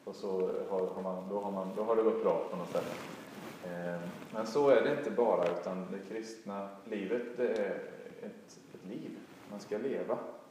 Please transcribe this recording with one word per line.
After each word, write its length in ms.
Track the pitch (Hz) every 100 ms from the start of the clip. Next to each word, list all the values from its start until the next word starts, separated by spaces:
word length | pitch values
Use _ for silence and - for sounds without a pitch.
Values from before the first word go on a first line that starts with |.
och 120 | - 95
så 360 | 104 95 90 - -
har, 180 | 95 90
har 140 | 92
man, 280 | 92 92 92
då 100 | 101
har 120 | 101
man, 180 | 95 95 98
då 80 |
har 120 | 110 113
det 80 |
gått 200 | 110 98
bra 240 | 95 82 -
på 60 | 92
något 140 | 85
sätt. 220 | - - - - - - - - - 90
Eh, 360 | 87 87 87 85 - -
men 140 | 110 110
så 220 | 147 139
är 140 | 120
det 140 | 139 143
inte 140 | 110
bara, 360 | 104 117 90 87 87
utan 260 | 95 92 90
det 220 | 98 95
kristna 560 | 110 110 - 101 98 98 - 113
livet, 520 | 107 95 120 120 -
det 100 | 120
är 280 | 110 98 87 - - - -
ett, 380 | 107 - - - -
ett 160 | - 92
liv 220 | 104 - - - - -
man 80 | 104
ska 180 | - 107
leva. 400 | 131 90 95 117 - - -